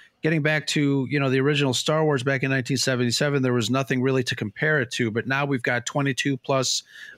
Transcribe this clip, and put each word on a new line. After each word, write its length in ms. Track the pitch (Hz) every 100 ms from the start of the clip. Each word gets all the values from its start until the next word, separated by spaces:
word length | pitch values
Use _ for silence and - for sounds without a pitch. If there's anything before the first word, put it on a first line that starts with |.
| - _
getting 200 | 156 160
back 240 | 147 156 -
to, 380 | 160 143 139 123
you 80 | 143
know, 100 | 135
the 100 | 131
original 340 | 135 143 143
Star 300 | 123 - 156
Wars 180 | 156 139
back 200 | 127 135
in 80 | 135
nineteen 260 | 135 123 131
seventy-seven, 640 | - 123 123 110 147 139
there 100 | 127
was 160 | 123 107
nothing 320 | 131 131 131
really 220 | 131 131
to 120 | 123 127
compare 440 | 107 - 156 151
it 100 | 120
to, 180 | - 117
but 160 | 110 113
now 180 | 135
we've 180 | 143 131
got 240 | 135 123 -
twenty-two 500 | 147 139 127 139 135
plus 480 | - 135 127 - - - -